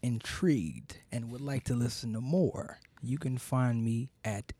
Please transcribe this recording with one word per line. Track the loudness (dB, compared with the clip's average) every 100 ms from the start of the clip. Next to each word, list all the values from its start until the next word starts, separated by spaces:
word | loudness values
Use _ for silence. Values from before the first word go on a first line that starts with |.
intrigued | -2 -2 -2 0 4 4 2 -6 -12 -16 -8
and | -6 -6
would | -6
like | -4 -2
to | 0
listen | 2 0 -2 -4
to | -4
more, | 2 4 4 2 -6 -12 -20 -10
you | -4 -2
can | 0 -2
find | 0 2 4 4
me | 2 0 -2 -6
at | -4 -4 -6 -10